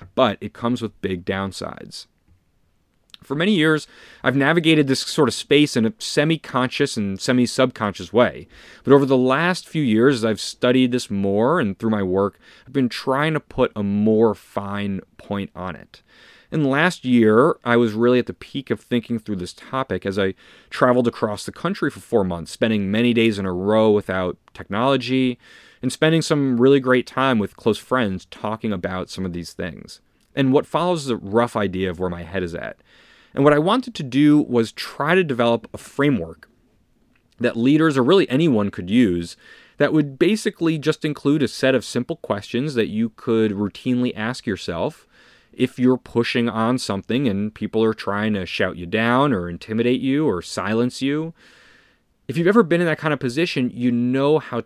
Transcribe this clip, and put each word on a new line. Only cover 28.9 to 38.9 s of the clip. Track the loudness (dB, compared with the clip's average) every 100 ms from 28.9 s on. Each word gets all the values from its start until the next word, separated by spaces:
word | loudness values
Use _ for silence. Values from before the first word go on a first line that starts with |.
| -6 -8
some | -8 -8
of |
these | -8 -10
things. | -10 -10 -12 -18 -20 _ _ _ -2
And | 2
what | 2 2
follows | -2 0 -2 -2
is |
a | -6
rough | -2 0 0 0
idea | -4 -2 -4
of | -4
where | -6
my | -6
head | -8 -6
is | -6
at. | -6 -12 -14 _ _ _ _ _
And | 2 4
what |
I | 4
wanted | 2 0 -2 -10
to |
do | -4 4 6 6
was | 4 0 0
try | -4 -12 -4 0 2
to |
develop | 0 0 2 0 -4
a | -18
framework | -10 0 0 0 -4 -14 -20 _ _ _ _ _ _ _ _ -6
that | -4 0
leaders | 2 4 4 2
or |
really | 4 4 4
anyone | 2 2 2 0
could | -4
use | 0